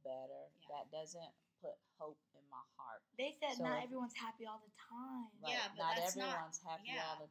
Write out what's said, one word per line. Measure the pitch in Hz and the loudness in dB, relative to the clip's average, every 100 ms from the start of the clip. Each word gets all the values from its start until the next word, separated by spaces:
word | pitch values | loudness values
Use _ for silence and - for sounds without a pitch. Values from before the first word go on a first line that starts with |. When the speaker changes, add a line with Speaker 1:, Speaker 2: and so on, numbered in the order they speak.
Speaker 1:
better. | 135 131 131 139 147 156 | -4 -2 -4 -8 -10 -14
Speaker 2:
Yeah. | - | -6
Speaker 1:
That | 143 139 | -4 -2
doesn't | 156 156 170 160 - _ _ | -4 -4 -8 -10 -14 _ _
put | 165 - _ - | -8 -8 _ -8
hope | 156 151 _ | -6 -6 _
in | 143 143 | -20 -12
my | 127 - - | -10 -10 -10
heart. | 127 110 - - | -8 -8 -8 0
Speaker 3:
They | 277 302 | 0 2
said | 294 240 | 2 4
Speaker 1:
So | |
Speaker 3:
not | 254 247 | 4 4
Speaker 1:
if | |
Speaker 3:
everyone's | 247 254 240 - | 2 0 -2 -2
happy | 226 233 220 | -4 -4 -6
all | 220 | -6
the | 214 | -10
time. | - - 240 262 254 233 - | -18 -10 -6 -2 -2 -4 -2
Speaker 1:
Right, | - | 2
Speaker 2:
Yeah, | 247 202 | 4 4
but | - | 4
Speaker 1:
not | 165 170 | 6 6
Speaker 2:
that's | 180 247 | 6 4
not, | 190 | 2
Speaker 1:
everyone's | 170 160 - | 2 0 -4
happy | 175 165 220 | -4 -4 0
Speaker 2:
yeah. | 254 165 | 0 0
Speaker 1:
all | 156 | -2
the | 151 | -6